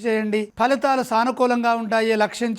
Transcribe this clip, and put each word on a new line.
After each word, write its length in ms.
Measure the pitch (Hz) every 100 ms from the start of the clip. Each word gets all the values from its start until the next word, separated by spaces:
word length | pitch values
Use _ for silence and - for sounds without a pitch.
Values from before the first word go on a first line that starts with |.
| 226
చేయండి. 360 | 220 214 214 208 -
ఫలితాలు 440 | 240 269 277 262 220
సానుకూలంగా 640 | 220 240 254 247 240 233 233
ఉంటాయి. 320 | 220 226 220 220
లక్ష్యం 300 | 214 - 233